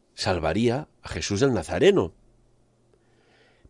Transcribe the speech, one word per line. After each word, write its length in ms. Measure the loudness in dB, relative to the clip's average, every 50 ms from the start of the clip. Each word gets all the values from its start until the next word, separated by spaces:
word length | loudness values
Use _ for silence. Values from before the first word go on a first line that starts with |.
| _ _ _
salvaría 720 | -6 -4 -4 -2 -2 -2 -2 0 0 0 0 0 -2 -6 -10 _ _
a 60 | -16 -10
Jesús 320 | -8 -8 -4 -4 0 0
del 140 | 2 2 0
Nazareno. 580 | -2 -4 -4 -2 4 4 4 4 4 0 -2 -6 _ _ _ _ _ _ _ _ _ _ _ _ _ _ _ _ _ _ _ _ _ _ _ _ _ _ _ _ _ _ -6